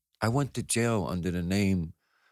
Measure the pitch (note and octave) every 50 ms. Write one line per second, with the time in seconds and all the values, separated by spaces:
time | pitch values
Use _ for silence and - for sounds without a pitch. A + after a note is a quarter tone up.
0 | _ _ _ - G#2+ A2 A#2+ C#3+ C#3+ A#2+ - A#2+ - - - A#2 A#2 A#2 A2+ G2+
1 | E2 A#1 E2 F2+ D#2+ F#2 F2 F2 E2+ F2 F#2+ G2+ G2+ F#2+ F#2+ F2+ E2 E2 - _
2 | _ _ _ _ _ _